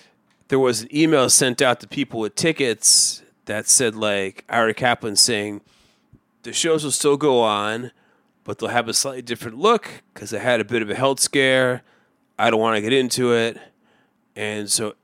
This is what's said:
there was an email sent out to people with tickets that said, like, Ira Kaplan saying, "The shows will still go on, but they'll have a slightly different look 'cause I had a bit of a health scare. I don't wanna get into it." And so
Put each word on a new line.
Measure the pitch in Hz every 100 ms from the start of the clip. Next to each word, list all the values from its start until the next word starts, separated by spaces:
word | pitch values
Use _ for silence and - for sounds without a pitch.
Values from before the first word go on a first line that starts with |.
| _ _ _ _ -
there | 135
was | 127 107
an | 120 147
email | 160 147 120
sent | - 135 117
out | 131 120
to | -
people | 147 131 117
with | 104 -
tickets | 160 156 127 107 - - - - _ _ -
that | 107 -
said, | - 120 107
like, | 107 101 95 - -
Ira | 117 113 107
Kaplan | 123 120 113 101
saying, | - 107 104 101 _ _ _ _ _ _ _ _
"The | 120
shows | - 165 160
will | 147
still | - 147 143
go | 147 123
on, | 110 104 104 113 123 _ _ _ _ _
but | - 104
they'll | 110
have | 120 113
a |
slightly | 110 139 131
different | 120 117 117 117
look | 202 240 - - _
'cause | - 104
I | 107
had | 127 117
a | 104
bit | 120
of | 104
a | 101
health | 135 135
scare. | - 143 131 131 127 123 _ _ _ _ _ -
I | 113
don't | 110
wanna | 113 107
get | 107
into | 131 123 - 123
it." | 117 113 98 - _ _ _ _ _ _ 107
And | 107 107 101
so | - 107 -